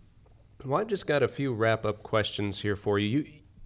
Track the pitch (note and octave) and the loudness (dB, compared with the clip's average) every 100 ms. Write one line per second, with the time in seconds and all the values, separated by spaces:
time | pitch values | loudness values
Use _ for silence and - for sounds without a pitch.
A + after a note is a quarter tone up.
0 | - - - - - - C3 D3 G#3+ G3 | -20 -20 -20 -20 -20 -12 -2 -2 0 -2
1 | - D3 A#2 - C#3 A2 A2+ A2 G#2+ G#2 | 0 2 2 0 -2 2 2 2 0 -4
2 | - A2 G2+ - G2+ F#2+ G#2 G2 G#2 G2+ | 0 0 0 -2 -2 -2 -2 -2 2 2
3 | G#2 D3 - - - - | 2 0 -2 -10 -20 -18